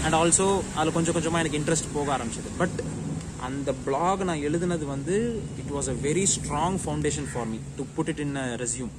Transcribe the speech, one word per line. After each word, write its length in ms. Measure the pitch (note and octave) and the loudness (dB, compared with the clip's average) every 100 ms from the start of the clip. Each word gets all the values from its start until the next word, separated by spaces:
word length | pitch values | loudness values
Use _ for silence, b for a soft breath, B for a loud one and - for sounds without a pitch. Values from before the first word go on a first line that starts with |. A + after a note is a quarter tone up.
And 100 | D#3 | 4
also, 460 | D#3+ E3+ D#3+ F#3+ F#3+ - | 4 6 6 6 4 0
அதுல 160 | D3+ D#3 | 0 2
கொஞ்சம் 240 | E3 E3 | 2 2
கொஞ்சமா 300 | E3+ D#3+ E3 | 2 2 2
எனக்கு 140 | D#3+ D3 | 2 0
interest 360 | D3 D#3+ - | 2 0 0
போக 220 | D3 C#3+ C3 | -2 0 0
ஆரம்பிச்சது. 460 | A#2 - - - | -2 -6 -6 0
But 60 | - - - - - - - - | 0 0 -4 -4 -4 -4 -6 -6
அந்த 340 | B2+ C#3 C#3 B2+ | -4 -2 -2 -2
blog 400 | B2+ C#3 F3 G3 | 0 2 2 2
நான் 140 | F#3 D#3 | 0 0
எழுதுனது 460 | C#3+ E3+ F3+ E3+ | 0 0 0 0
வந்து, 580 | C#3+ C#3 C#3 G3 A#3+ A3 - - | -2 -2 0 2 2 -2 -6 -8
it 140 | - | -4
was 180 | C#3+ C#3 | -2 -2
a 200 | A#2+ C#3 | 0 2
very 160 | E3 G3 | 2 2
strong 520 | - - D3 E3+ F#3+ D#3+ | 2 0 0 0 0 -2
foundation 400 | D3 D3 C#3+ C3+ | 0 0 -2 -4
for 200 | B2 A2 | -4 -4
me 120 | A2 C#3 - | -6 -8 -8
to 60 | C3 - | -6 -2
put 120 | D#3 | -2
it 120 | D3+ | -2
in 160 | C#3+ C#3 | -2 -2
a 180 | C3 | -4
resume. 360 | A#2 A#2+ B2+ A#2 | -2 -4 -4 -6